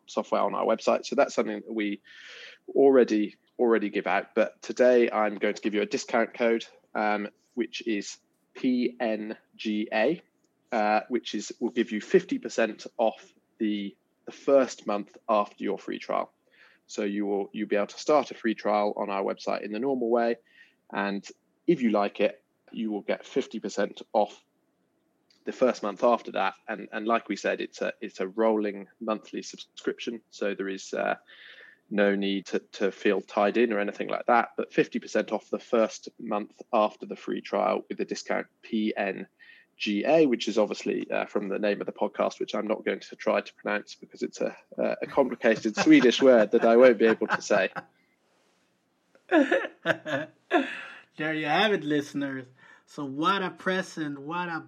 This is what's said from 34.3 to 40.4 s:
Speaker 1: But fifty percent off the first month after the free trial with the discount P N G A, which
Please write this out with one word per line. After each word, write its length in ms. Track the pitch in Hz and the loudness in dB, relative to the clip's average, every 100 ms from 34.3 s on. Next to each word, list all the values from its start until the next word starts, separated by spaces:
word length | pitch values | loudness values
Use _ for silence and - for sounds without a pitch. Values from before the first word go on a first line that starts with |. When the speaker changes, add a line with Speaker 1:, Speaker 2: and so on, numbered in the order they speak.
| 120 - - | 2 2 -4
Speaker 1:
But 160 | - | -2
fifty 260 | - 143 117 | 0 0 -2
percent 320 | - 110 101 | -4 -2 -2
off 180 | 104 - | -4 -4
the 80 | 107 | -8
first 500 | - 117 107 - - - | -2 0 0 -2 -18 -14
month 340 | 117 104 104 - - | -6 -6 -6 -14 -2
after 340 | 117 107 - 101 | 2 2 0 -12
the 120 | 101 | -10
free 240 | - 101 | -6 -6
trial 420 | - 101 101 101 - | -2 0 0 0 -4
with 100 | 101 | -8
the 60 | 101 | -6
discount 420 | 101 - 98 95 _ | -6 -4 -4 -6 _
P 300 | - 110 107 107 | -6 -2 -2 -2
N 300 | 98 98 95 _ - - _ - | -4 -6 -10 _ -20 -20 _ -8
G 280 | 113 101 117 | -4 0 4
A, 180 | 165 151 | 4 4
which 220 | 117 | 2